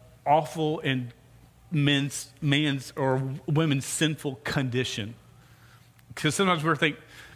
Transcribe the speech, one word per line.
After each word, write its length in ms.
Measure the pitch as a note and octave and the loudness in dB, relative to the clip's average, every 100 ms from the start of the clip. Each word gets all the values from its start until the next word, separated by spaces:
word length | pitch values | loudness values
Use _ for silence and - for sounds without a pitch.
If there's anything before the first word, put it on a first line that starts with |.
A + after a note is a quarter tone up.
| - - C#3 | -20 -6 2
awful 540 | D#3 D#3 E3 D3+ D#3 | 2 2 -2 -2 0
and 320 | C#3+ B2+ A#2+ - - - - _ - | -2 -2 -4 -12 -20 -20 -20 _ -4
men's, 600 | D#3 C#3+ C#3+ C#3 - - - | 2 4 4 2 -4 -12 -4
man's 520 | D3 C#3+ D3+ C#3 B2+ - | 0 2 2 -2 -6 -2
or 260 | C3+ C3 C3+ D3 - | 0 0 -2 -6 0
women's 400 | D3+ D#3+ C3+ - | 2 2 2 -2
sinful 540 | - D#3 D#3 C#3+ B2+ | 0 0 0 -6 -6
condition. 720 | - D3+ C3 B2 B2 - G#2 A#2 - - - - - - - _ - - | -4 -2 0 0 -2 -4 -8 -10 -20 -20 -20 -20 -20 -20 -20 _ -18 -2
'Cause 180 | D#3 | -2
sometimes 300 | - G3 E3+ | 2 2 2
we're 120 | D#3 D3+ | 2 2
thinking, 260 | D#3+ D3 - - - | 2 0 -12 -20 -20